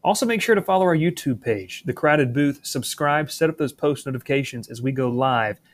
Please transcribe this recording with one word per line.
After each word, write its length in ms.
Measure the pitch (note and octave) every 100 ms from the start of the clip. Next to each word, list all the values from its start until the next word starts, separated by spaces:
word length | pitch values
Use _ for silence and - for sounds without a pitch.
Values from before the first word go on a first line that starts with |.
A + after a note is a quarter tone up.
Also, 240 | - G#3 A#3
make 160 | A3+
sure 140 | - G#3
to 60 |
follow 220 | F#3+ F#3+
our 120 | F#3 D#3+
YouTube 440 | E3 E3+ C#3+ A#2+
page, 440 | B2 G#2 F#2 - -
The 60 |
Crowded 400 | - D3+ D3+ C3
Booth. 280 | B2+ C#3+ C3+ -
Subscribe, 640 | C3+ B2 - D3 D3 D3+
set 180 | - D#3+
up 100 | D#3+
those 140 | C#3
post 340 | - C#3 C#3 C#3
notifications 640 | B2+ - C#3 C3+ A#2+ -
as 140 | A#2+
we 80 | C3
go 180 | C3 B2+
live 520 | A#2+ C3 A#2+ G#2+ G#2 _